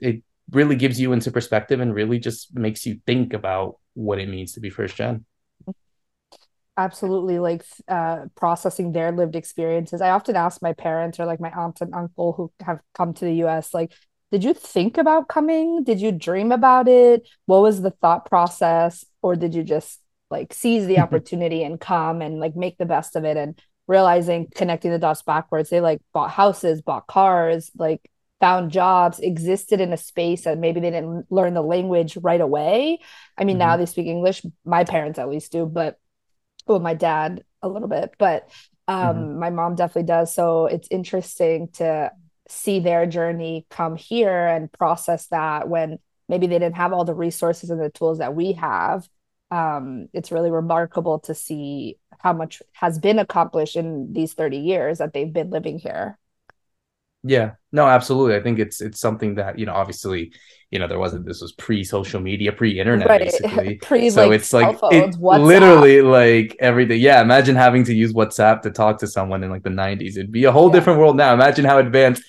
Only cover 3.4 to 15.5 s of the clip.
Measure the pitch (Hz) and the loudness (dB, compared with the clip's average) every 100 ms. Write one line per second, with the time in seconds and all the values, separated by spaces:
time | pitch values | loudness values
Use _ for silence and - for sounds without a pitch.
3.4 | 95 95 95 - _ - 107 98 98 95 | -6 -6 -6 -10 _ -12 -6 -6 -6 -10
4.4 | 92 - 104 - 104 - 113 117 110 _ | -12 -14 -14 -10 -10 -6 -8 -8 -12 _
5.4 | _ _ - - _ _ _ _ _ _ | _ _ -20 -20 _ _ _ _ _ _
6.4 | _ _ _ - 185 - 196 190 185 175 | _ _ _ -6 -6 -6 -6 -4 -4 -4
7.4 | 175 170 - - - 180 165 165 139 - | -4 -6 -10 -18 -8 -6 -4 -6 -10 -6
8.4 | 170 170 185 - 175 165 165 175 170 160 | -4 -2 -4 -6 -6 -4 -4 -2 -4 -6
9.4 | - - 165 165 165 175 185 190 202 190 | -12 -8 -4 -4 -6 -4 -2 -2 -2 -2
10.4 | 170 - 170 160 170 160 165 165 170 165 | -2 -4 -8 -6 -6 -6 -6 -8 -8 -8
11.4 | 165 160 170 160 170 175 175 - 170 165 | -10 -10 -10 -10 -12 -10 -10 -6 -6 -6
12.4 | 170 - 180 160 _ - 175 160 180 165 | -10 -12 -10 -10 _ -6 -6 -6 -4 -2
13.4 | 165 160 156 175 165 _ _ _ _ 202 | -2 -4 -6 -6 -8 _ _ _ _ -4
14.4 | 208 349 - - 190 277 320 320 311 - | -2 -4 -4 -4 -2 0 0 0 0 -2
15.4 | 302 | -2